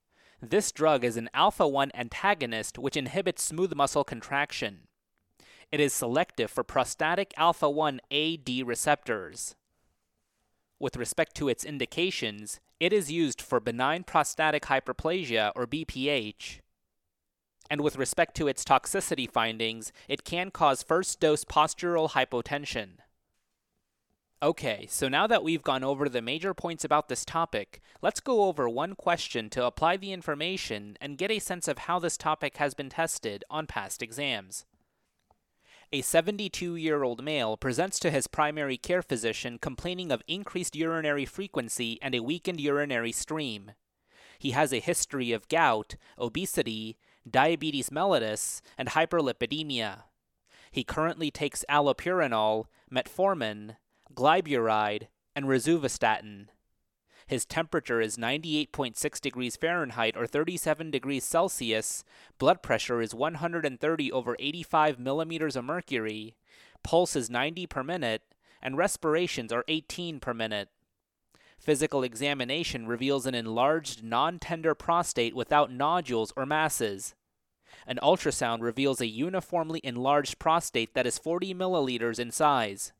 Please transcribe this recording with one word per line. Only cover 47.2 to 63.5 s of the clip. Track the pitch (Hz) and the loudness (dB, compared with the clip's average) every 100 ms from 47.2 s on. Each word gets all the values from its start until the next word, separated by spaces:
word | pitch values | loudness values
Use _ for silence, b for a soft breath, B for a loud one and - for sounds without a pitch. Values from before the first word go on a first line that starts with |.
| - | 0
diabetes | 127 151 165 156 143 123 | 4 4 4 0 -2 -4
mellitus, | 143 196 160 110 110 - - b b | 0 2 4 2 -2 -4 -8 b b
and | 131 | -2
hyperlipidemia. | 156 165 170 139 - 120 143 156 127 110 95 - _ _ _ _ b b | 2 2 2 0 0 -2 -2 -4 -4 -4 -6 -16 _ _ _ _ b b
He | - | -4
currently | 123 - 160 156 160 | -2 0 0 0 -4
takes | - 147 - - | -2 -4 -4 2
allopurinol, | 147 143 127 170 180 143 113 107 110 110 b b | 4 4 2 0 2 2 4 4 2 -2 b b
metformin, | 127 - - 190 185 110 107 104 120 _ b b | -4 -2 0 2 2 -2 -6 -12 -18 _ b b
glyburide, | 131 135 175 160 135 113 107 104 104 113 _ _ - | 2 4 6 4 2 4 4 2 -2 -8 _ _ -4
and | |
rosuvastatin. | 135 131 139 170 135 - 113 110 107 101 101 _ _ _ _ _ _ b | 2 2 4 2 2 2 2 2 -2 -16 -18 _ _ _ _ _ _ b
His | b 127 - | b -4 -2
temperature | - 165 170 - 117 | -4 0 -2 0 0
is | 110 110 | 0 -2
ninety-eight | 113 143 165 151 143 | -2 -2 -2 -2 -2
point | - 127 107 | -4 -4 -4
six | 151 - | -6 -4
degrees | 139 123 123 - | -6 -4 -6 -2
Fahrenheit | 160 175 139 117 113 110 | -2 0 -2 0 0 0
or | 117 | -2
thirty-seven | 143 160 180 156 156 160 | 0 0 -2 0 -2 -2
degrees | 143 127 139 | -4 -2 -4
Celsius, | - 165 185 - 120 110 - - B B B - | 0 2 2 0 0 0 0 -6 B B B 2
blood | 135 180 | 4 4
pressure | - 117 - 120 | 2 0 2 -2
is | 113 | -2
one | 113 147 | -2 -4
hundred | 165 170 | -2 -4